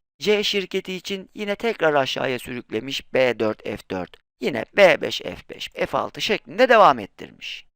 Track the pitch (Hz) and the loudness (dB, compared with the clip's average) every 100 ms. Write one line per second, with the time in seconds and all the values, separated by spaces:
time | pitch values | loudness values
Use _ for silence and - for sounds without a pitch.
0 | _ _ 190 208 208 202 185 190 185 185 | _ _ 0 0 0 -4 -4 -6 -6 -10
1 | - 196 190 - 208 202 233 208 160 147 | -8 -10 -10 -10 -8 -4 -4 0 2 2
2 | 131 139 135 127 - 123 - 107 131 131 | 0 -2 -4 -4 -8 -12 -8 -8 -6 -8
3 | - 127 127 110 110 107 - 107 - 92 | -2 2 2 2 -2 -4 -8 -12 -8 -8
4 | 87 - _ _ 208 120 - - 190 143 | -8 -14 _ _ -4 -4 -2 4 6 6
5 | - - - - - - - - 170 135 | -2 -6 -8 -12 -16 -14 -14 -6 -4 -2
6 | 110 - - 202 - 170 254 233 175 127 | -4 -6 -4 -4 -4 0 4 8 8 6
7 | 95 - 82 - - - - | -2 -14 -20 -16 -16 -16 -18